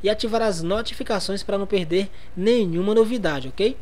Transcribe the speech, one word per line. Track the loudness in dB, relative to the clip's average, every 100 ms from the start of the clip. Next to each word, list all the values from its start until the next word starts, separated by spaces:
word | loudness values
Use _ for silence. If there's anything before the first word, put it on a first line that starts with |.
e | 0
ativar | 0 0 0
as | 0 0
notificações | -2 -2 -2 -6 -4 -2 -2 -4
pra | -2 -4
não | 0
perder | 0 2 0 -2 -6 -8 0
nenhuma | 4 4 4 0 4
novidade, | 4 4 2 -2 -2 -6
ok? | 0 0 0